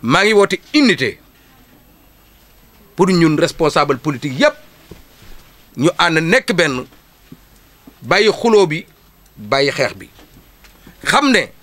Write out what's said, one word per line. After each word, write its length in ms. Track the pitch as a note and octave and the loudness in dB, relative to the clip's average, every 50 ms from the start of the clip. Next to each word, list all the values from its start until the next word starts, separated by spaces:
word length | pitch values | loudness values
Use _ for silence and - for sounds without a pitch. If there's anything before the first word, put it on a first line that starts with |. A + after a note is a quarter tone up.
maa 220 | - A2+ C3+ F3 G3 | -2 0 0 2 2
ngi 100 | G#3+ A3 | 4 4
woote 260 | G3+ G3+ G3 - F3 - - - | 4 2 2 0 -6 -8 -2 0
unité 460 | D4+ D4 A#3+ F#3+ - C3+ A2 - - - - _ _ _ _ _ _ _ _ _ - _ _ _ _ _ _ _ _ _ _ _ _ _ _ _ _ - _ _ _ - _ _ | 2 2 2 2 0 -2 -6 -6 -10 -20 -20 _ _ _ _ _ _ _ _ _ -20 _ _ _ _ _ _ _ _ _ _ _ _ _ _ _ _ -20 _ _ _ -20 _ _
pour 120 | - F#3 F#3+ | 0 0 2
ñun 260 | F#3 F3 E3 E3 D#3 D3 | 2 2 2 2 2 0
responsable 600 | E3+ E3 - - E3 D3 - E3+ D3 D3 C#3 B2 | -2 -2 -2 -2 -2 0 2 0 0 0 -2 -4
politique 420 | - D3+ D3 A#2+ - D3 B2+ C#3+ | -2 -6 -6 -6 -8 -8 -2 0
yépp 160 | C#4 D4+ - - - - _ _ _ _ - - - _ _ _ - - - - - - _ _ _ _ _ - | 0 0 0 -2 -20 -20 _ _ _ _ -20 -20 -20 _ _ _ -20 -20 -20 -20 -20 -20 _ _ _ _ _ -2
ñu 120 | C3 E3 - - | -2 -2 0 0
ànd 200 | E3+ E3+ E3 D#3+ | -2 0 0 0
nekk 340 | D#3+ E3 F#3 C4 - - A#3 | 0 2 0 0 0 -2 -2
benn, 320 | E3+ E3+ D3+ C3 B2+ C3 - - - _ _ _ _ _ _ - - - _ _ - _ _ _ _ _ - - _ | 0 0 0 -2 -6 -8 -12 -18 -20 _ _ _ _ _ _ -20 -20 -20 _ _ -20 _ _ _ _ _ -20 -20 _
bàyyi 300 | - A#2 E3 G3 G#3+ G#3+ | -4 -2 0 2 2 0
xuloo 360 | G3+ - - A#3+ A3 G#3 G3 E3 | 0 0 0 2 4 4 2 2
bi, 180 | D3+ E3 - - _ _ _ _ _ _ _ _ _ | -2 -8 -10 -14 _ _ _ _ _ _ _ _ _
bàyyi 360 | - G#2+ G#2 C3 C3+ C#3+ C#3 | -20 -8 -4 -2 0 0 -2
xeex 220 | A#2+ - C3+ - - | -2 -2 -4 -4 -4
bi, 140 | G2 F#2 - _ - - _ - - - _ _ _ - - _ - - - - _ - | -10 -20 -20 _ -20 -20 _ -20 -20 -20 _ _ _ -20 -20 _ -20 -20 -20 -20 _ -6
xam 280 | - - B3+ C#4+ C#4 | -2 0 0 2 2
ne 200 | B3 G3 C3+ - - - | 0 0 -2 -4 -12 -20